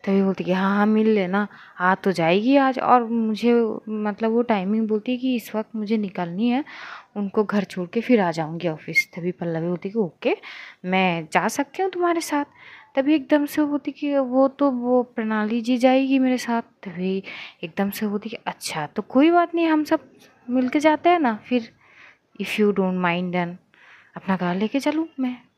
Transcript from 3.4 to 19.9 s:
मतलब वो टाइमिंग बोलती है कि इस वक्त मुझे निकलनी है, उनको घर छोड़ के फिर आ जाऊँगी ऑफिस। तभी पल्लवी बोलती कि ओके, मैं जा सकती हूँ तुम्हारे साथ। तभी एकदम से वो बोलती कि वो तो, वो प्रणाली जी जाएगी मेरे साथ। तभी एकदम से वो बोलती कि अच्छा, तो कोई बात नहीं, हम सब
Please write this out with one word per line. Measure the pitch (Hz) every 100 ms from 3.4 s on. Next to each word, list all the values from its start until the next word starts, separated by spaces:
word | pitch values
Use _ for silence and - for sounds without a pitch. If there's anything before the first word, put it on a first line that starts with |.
| 226 240 226 - -
मतलब | 214 208 202 226
वो | 226
टाइमिंग | 233 214 185 220 220
बोलती | 214 208
है | 247
कि | 262 247
इस | -
वक्त | 214 214 220
मुझे | 208 220
निकलनी | 202 190 175 175 240
है, | 247 302 - - - - 208
उनको | 202 220
घर | 208 202
छोड़ | 190 - 175
के | 233
फिर | 226 240
आ | 180
जाऊँगी | 165 156 165 170
ऑफिस। | 151 - 160 -
तभी | - 175
पल्लवी | 180 170 165 165
बोलती | 175 196
कि | 220
ओके, | 180 _ 254 415 - - - -
मैं | 180 190 185 170 156
जा | 185 185
सकती | - 277 -
हूँ | 381
तुम्हारे | 370 349 339
साथ। | 330 294 285 _ - - _ -
तभी | 269
एकदम | 311 254 294 285
से | -
वो | 294
बोलती | 294 294
कि | 277 294 277
वो | 254 254 269
तो, | 269 285
वो | 247 240 254
प्रणाली | 247 - 220 220 214 240
जी | 226 254
जाएगी | 254 262 269 269
मेरे | 262 254
साथ। | - 233 - _
तभी | 196 170 185 190 190 - - _
एकदम | 170 160 196
से | 196 214
वो |
बोलती | 208 214
कि | 220 -
अच्छा, | - - 262 240
तो | -
कोई | - 254 311
बात | 349 339
नहीं, | 339 330
हम | 311
सब | 302